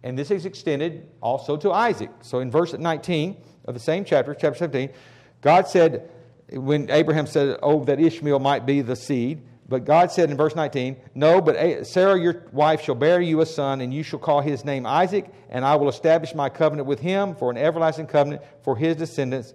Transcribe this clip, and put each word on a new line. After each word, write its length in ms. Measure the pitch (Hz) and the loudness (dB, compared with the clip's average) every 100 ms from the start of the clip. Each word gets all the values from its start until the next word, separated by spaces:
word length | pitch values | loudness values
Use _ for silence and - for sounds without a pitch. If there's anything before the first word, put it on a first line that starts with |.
and 160 | 120 127 | -8 -8
this 100 | 147 | -4
is 160 | 196 180 | -4 -4
extended 640 | - - 139 165 156 - _ | -8 -4 -2 -4 -8 -20 _
also 340 | 113 135 - 151 | -4 -4 -4 -2
to 160 | 202 | 0
Isaac. 380 | 185 233 175 104 - | 2 0 -2 -8 -14
So 180 | - 127 | -8 -6
in 120 | 127 | 0
verse 220 | 135 170 | 0 0
nineteen 640 | - 165 156 - 165 160 202 - _ | -4 -4 -4 -2 -2 -2 -6 -20 _
of 100 | - | -12
the 60 | 120 | -8
same 240 | 131 165 | -4 -4
chapter, 300 | 196 151 127 | 2 0 0
chapter 260 | 143 151 135 | -2 -2 -2
seventeen, 300 | 170 131 135 - - - _ _ | -4 -4 -6 -10 -20 -20 _ _
God 300 | 139 175 180 | 4 4 4
said, 400 | 185 165 127 - - - _ _ | 4 4 2 -12 -20 -20 _ _
when 400 | 131 135 147 143 | -10 -2 -2 2
Abraham 340 | 151 151 151 147 | 2 2 0 0
said, 320 | 156 143 117 | 0 0 0
"Oh, 220 | 147 151 131 | 2 2 2
that 160 | 139 | 2
Ishmael 380 | 160 156 147 139 | 2 2 0 0
might 260 | 135 139 120 | 2 0 0
be 160 | 139 | 0
the 160 | 120 123 | 0 -6
seed," 440 | - 127 120 156 - - - | -4 -2 -2 -6 -14 -20 -6
but 160 | 131 117 | -6 2
God 260 | 156 180 | 4 4
said 180 | - 165 | 2 0
in 60 | 143 | 2
verse 220 | 151 160 | -2 0
nineteen, 400 | 147 139 127 135 - 127 | -4 -4 -6 -8 -14 0
"No, 240 | 151 180 | 4 6
but 160 | 160 - | 4 2
A-, 300 | 165 151 - | 0 -2 -4
Sarah 340 | 185 190 190 | 2 4 4
your 240 | 175 170 - | 2 -2 -8
wife 300 | 131 151 156 | 0 2 2
shall 140 | - 123 | -2 0
bear 260 | 147 180 | 2 2
you 180 | 175 160 | 2 0
a 60 | 156 | 0
son, 340 | 160 139 135 | -2 -4 -4
and 140 | 123 | -6
you 100 | 139 | -6
shall 160 | 156 139 | -8 -8
call 220 | - 147 | 0 0
his 240 | 143 139 143 | 0 -4 -4
name 200 | 135 120 | -6 -2
Isaac, 400 | 143 180 202 190 - - | 0 2 0 -6 -18 -10
and 140 | 127 | -2
I 140 | 135 151 | 2 2
will 100 | 143 | 2
establish 480 | - 160 165 156 151 | 0 2 2 2 -6
my 140 | 139 | -6
covenant 400 | - 156 151 135 | 0 0 0 -4
with 100 | 143 | -4
him 360 | 160 190 202 160 | -2 -2 -2 -2
for 140 | 123 | -4
an 80 | 120 | 0
everlasting 500 | 151 165 165 156 156 | -2 2 0 -2 -2
covenant 340 | 151 143 143 - - | 2 2 -2 -14 -10
for 120 | - 120 | -4 -2
his 220 | 160 160 | 0 -2
descendants 560 | 165 - 135 131 117 | -6 -6 -4 -6 -10